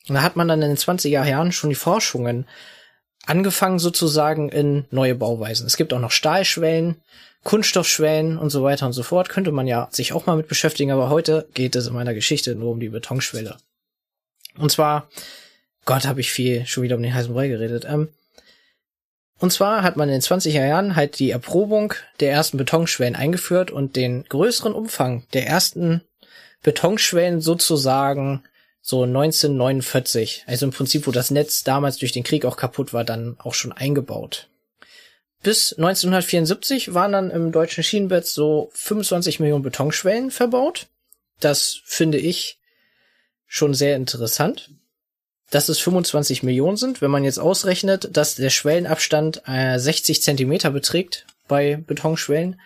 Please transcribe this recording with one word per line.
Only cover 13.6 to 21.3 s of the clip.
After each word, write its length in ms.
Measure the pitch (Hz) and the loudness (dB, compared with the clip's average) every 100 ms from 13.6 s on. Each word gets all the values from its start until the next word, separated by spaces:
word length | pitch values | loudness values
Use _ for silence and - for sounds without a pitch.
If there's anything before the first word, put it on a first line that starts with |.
| _ _ _ _ _ _ _ _ - - | _ _ _ _ _ _ _ _ -20 -4
Und 120 | 147 | 0
zwar 380 | - 151 151 - - - - - _ _ _ - | 2 2 0 -4 -14 -18 -18 -20 _ _ _ -2
Gott, 180 | 131 135 | 0 0
hab 120 | 135 | -2
ich 120 | 123 | -4
viel 360 | - 127 120 123 | -2 0 0 -2
schon 160 | - | -4
wieder 140 | 123 120 | -2 -2
um 60 | |
den 120 | 120 | 0
heißen 180 | 123 120 | -2 -2
Brei 160 | 120 139 | -2 -2
geredet. 380 | 117 113 120 - | -2 -4 -6 -4
Ähm, 220 | 151 156 - _ _ _ _ _ _ _ _ _ _ _ _ | -2 -2 -6 _ _ _ _ _ _ _ _ _ _ _ _
und 140 | 180 | 0
zwar 300 | - 196 220 | 2 2 2
hat 140 | 185 151 | 2 2
man 120 | 147 | 2
in 60 | |
den 80 | 135 | 0
zwanziger 420 | - 180 170 151 | 0 0 2 2
Jahren 320 | 135 160 202 165 | 2 2 2 2
halt 220 | 147 - | 0 0
die 120 | 135 | -2